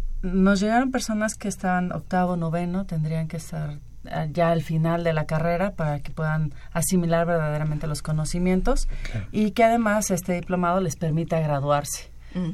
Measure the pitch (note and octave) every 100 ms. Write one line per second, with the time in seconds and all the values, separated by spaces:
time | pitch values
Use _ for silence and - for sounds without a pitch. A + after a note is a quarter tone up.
0 | - - F#3 F#3+ F#3+ G3 G#3 A#3 C4 B3+
1 | - G#3+ G#3+ - G3+ F#3+ F#3+ F3+ F3+ E3
2 | - F#3 F3+ F3 E3 E3+ F3 F3+ G3 D#3+
3 | D3+ D#3+ D#3+ E3 - D#3+ D3 D3 - -
4 | - D#3+ D#3+ C#3 E3+ E3 - D#3+ D#3+ E3+
5 | E3+ D#3 D3+ D#3 E3 F3 G3 - D#3 C#3+
6 | C#3+ C#3 D#3 D#3 D3+ - - E3+ D#3+ F#3
7 | E3+ E3 E3+ E3+ D3+ D3+ D3+ D3 D#3 D3
8 | - D#3 D#3 F3 F3+ F#3 A#3+ A#3 - -
9 | - G#2+ - - G#3+ G3 A3+ A#3 A3 G#3+
10 | G#3 F3+ - F3 E3+ F3+ F3+ F3+ F3+ -
11 | D#3+ D#3 E3 E3 D#3 C#3+ C#3+ D3 D3 -
12 | - - - F#3 E3+